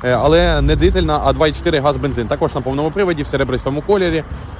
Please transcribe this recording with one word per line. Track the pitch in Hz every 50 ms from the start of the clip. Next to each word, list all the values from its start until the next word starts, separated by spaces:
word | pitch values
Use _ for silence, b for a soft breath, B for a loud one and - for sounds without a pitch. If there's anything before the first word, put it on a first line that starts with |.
| -
Е, | 127 123
але | 113 123 147 160 170 175 175 165 147
не | 139 147 156
дизельна, | 151 151 180 151 185 175 151 151 147 110
а | 139 135
два | 131 160 156
і | 143
чотири | - - 175 156 143
газ-бензин. | 131 147 139 135 135 143 120 120 117 104
Також | 147 - 165 143 -
на | 143
повному | 117 131 135 143 151 160
приводі, | 156 202 202 180 170 143 139
в | -
серебристому | - 135 135 127 127 120 - 135 135 151
кольорі. | - 190 202 202 185 170 160 160 143 - - - - - - -